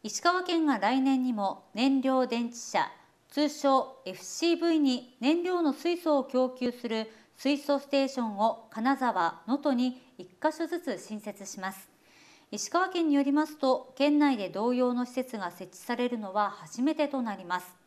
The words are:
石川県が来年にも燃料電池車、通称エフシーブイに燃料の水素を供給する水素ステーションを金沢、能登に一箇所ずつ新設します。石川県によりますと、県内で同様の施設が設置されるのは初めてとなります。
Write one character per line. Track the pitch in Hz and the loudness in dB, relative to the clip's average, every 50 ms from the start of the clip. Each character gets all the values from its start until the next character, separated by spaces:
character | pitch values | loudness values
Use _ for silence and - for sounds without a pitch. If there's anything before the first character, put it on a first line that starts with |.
| - | -10
石 | 214 - - | -8 -8 0
川 | - 339 359 370 359 | 2 2 2 2 0
県 | 359 349 330 320 | 0 0 2 2
が | 294 254 | 2 2
来 | 208 185 214 254 269 | 2 2 2 2 2
年 | 262 269 269 254 254 | 2 2 2 2 2
に | 254 240 | 0 -2
も | 214 202 190 - - - _ _ | 0 -2 -2 -4 -6 -14 _ _
燃 | 208 247 277 269 269 | 0 2 2 2 2
料 | 247 262 262 262 254 | 2 2 2 2 2
電 | 247 233 233 233 233 | 2 0 -2 -2 -4
池 | - | -6
車、 | - - - - 185 156 - - - - _ _ _ _ _ | -12 -14 -4 -2 -2 -2 -2 -6 -20 -20 _ _ _ _ _
通 | - 277 302 285 | -2 0 0 0
称 | 294 - - 277 269 262 - - - - - | 0 0 2 4 4 4 2 -2 -10 -14 -12
エ | 185 190 | -12 -12
フ | - - | -12 -14
シ | - - - 320 339 339 | -14 -6 -2 2 2 2
ー | 339 | 2
ブ | 339 339 330 | 2 2 4
イ | 311 | 4
に | 294 262 254 247 - - _ _ | 4 2 2 0 -4 -14 _ _
燃 | 226 269 320 349 | 0 0 2 2
料 | 349 359 370 349 330 | 0 0 0 2 2
の | 285 285 | 0 0
水 | - - 339 349 | 0 -2 -2 -2
素 | 349 - 330 294 277 | 0 0 2 2 2
を | 262 | 0
供 | 285 - 254 254 254 | 0 0 0 0 0
給 | 254 - 254 247 | -2 -4 -4 -4
す | 240 - - | -4 -6 -6
る | 226 226 220 220 220 - - - _ _ | -4 -4 -4 -4 -6 -12 -20 -20 _ _
水 | - - 269 294 | -4 0 0 0
素 | 285 285 - 285 277 | 0 0 0 0 0
ス | 277 - | 0 0
テ | - 277 269 | 0 2 2
ー | |
シ | 262 - 254 | 0 -2 -4
ョ | 233 | -4
ン | 214 208 | -4 0
を | 196 214 226 220 - - - | 0 0 0 0 -2 -12 -14
金 | - 226 226 262 277 | -8 -2 0 0 2
沢、 | 269 262 233 214 185 170 165 - - - | 2 0 0 2 2 0 0 -2 -4 -4
能 | - 269 | -2 -2
登 | 285 - 302 262 | 0 2 0 2
に | 240 247 254 247 - - _ _ - | 2 0 0 -2 -6 -18 _ _ -18
一 | 185 - - _ | -18 -18 -12 _
箇 | - 311 311 | -2 -2 0
所 | 311 330 | 0 -6
ず | - 349 339 | -4 -4 -6
つ | - 269 202 180 | -4 -6 -6 -6
新 | - - 214 208 | -8 -12 -12 -10
設 | 202 214 202 - 196 | -10 -12 -12 -12 -16
し | 190 - 196 | -14 -12 -8
ま | 185 - | -8 -8
す。 | - - - _ _ _ _ _ _ - - - - - _ _ | -8 -10 -18 _ _ _ _ _ _ -20 -20 -20 -20 -20 _ _
石 | - 208 - - | -10 -8 -8 -2
川 | - 349 370 359 | 0 0 0 0
県 | 370 349 330 311 | 0 0 2 4
に | 285 | 4
よ | 277 277 | 4 4
り | 277 | 4
ま | 277 302 311 | 2 2 0
す | 302 302 | 0 -4
と、 | - - 262 254 262 - - - | 0 2 2 2 2 0 -10 0
県 | - 277 294 294 294 | 2 4 4 6 6
内 | 294 285 262 | 6 4 4
で | 208 196 180 | 0 -2 -6
同 | 160 190 220 240 247 | -4 -2 0 0 2
様 | 247 254 247 247 | 2 2 2 2
の | 247 247 | 0 -4
施 | 240 - | -2 -4
設 | 262 254 254 - 208 | -6 -6 -4 -6 -6
が | 190 175 | -6 -8
設 | 175 - 190 | -8 -10 -16
置 | 180 - | -16 -16
さ | - - - 240 | -16 -6 -6 -2
れ | 233 247 | -2 -2
る | 247 247 226 | -2 -2 -4
の | 214 190 | -6 -4
は | 185 214 208 196 | -2 0 0 0
初 | - - 165 156 - 226 254 | -4 -10 -16 -14 -6 -2 -2
め | 311 311 | 0 2
て | 311 294 | 0 0
と | 285 277 262 240 | 0 0 -4 -4
な | 226 196 | -4 -6
り | 185 185 | -8 -6
ま | 175 180 180 | -6 -6 -6
す。 | - - - _ _ | -6 -10 -20 _ _